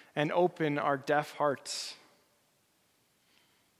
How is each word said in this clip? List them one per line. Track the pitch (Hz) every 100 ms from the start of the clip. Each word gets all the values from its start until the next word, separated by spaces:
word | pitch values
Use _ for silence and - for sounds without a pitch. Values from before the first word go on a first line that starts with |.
| - -
and | 151
open | 175 180 - 160 143
our | 143 139
deaf | 131 147 143 -
hearts. | 147 131 - - - - - _ _ _ _ _ _ _ _ _ _ _ _ _ _ _ _ _